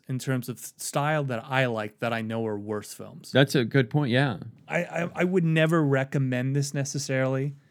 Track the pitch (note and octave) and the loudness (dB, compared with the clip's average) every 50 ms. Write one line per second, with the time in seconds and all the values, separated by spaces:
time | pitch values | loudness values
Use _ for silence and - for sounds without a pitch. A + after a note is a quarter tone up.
0 | - - C3 B2 - - C3 B2+ A#2+ - A2+ - - - - - - - - D3 | -10 -8 -8 -4 -2 -2 -2 -2 -2 -6 -10 -10 -12 -16 -14 -12 -10 -4 -2 0
1 | C#3+ D3+ D#3 D3+ C#3+ C3 B2 A2 - C#3 C3 C3 C3 B2 A2+ A2 G#2+ G#2 - _ | 0 2 0 0 0 -2 -4 -6 -4 -2 0 2 2 2 0 -2 -4 -6 -6 _
2 | B2 A#2 A#2 A2+ A2+ A2 A2+ A2+ A2+ A2 G#2 G2+ G#2 G#2+ G#2+ G#2 G2+ - - - | -4 -2 -2 -2 -2 -4 -4 -2 -2 -2 -4 -4 -4 -4 -4 -6 -6 -8 -14 -16
3 | G2+ G2+ - E3 - - - B2+ C#3 - - C#3+ A#2+ G#2+ - C#3 B2+ A#2 - D3 | -16 -16 -16 -18 -8 2 6 6 6 6 6 2 2 4 4 2 4 4 2 0
4 | D3 A#2+ A#2 B2+ C#3+ C3+ G2 - - A2+ - - - - D#3 E3+ F3 - D#3+ E3 | 2 2 2 2 2 2 -2 -6 -10 -14 -18 -18 -8 -2 -2 -2 -2 -2 -4 -4
5 | F3 F3 - - F3+ F3+ F#3 F#3+ E3+ D#3+ D#3+ D#3+ D#3+ D#3+ E3+ E3 D3+ C#3 C#3 C3 | -4 -4 -2 -2 0 2 2 2 2 4 4 4 4 4 4 4 4 4 2 2
6 | C3+ C#3 - D3 C3+ B2+ B2 B2 B2+ C3+ C3+ C#3+ C#3 C#3 - C#3+ C3+ - - C#3+ | 0 0 0 0 0 0 0 -2 -2 0 0 0 -2 -2 -2 -4 -4 -4 -4 -6
7 | C#3 - C3+ C3 C3 C3 C3+ C3+ C#3 D3 C#3+ - _ _ | -4 -2 0 0 0 0 0 0 -2 -4 -6 -10 _ _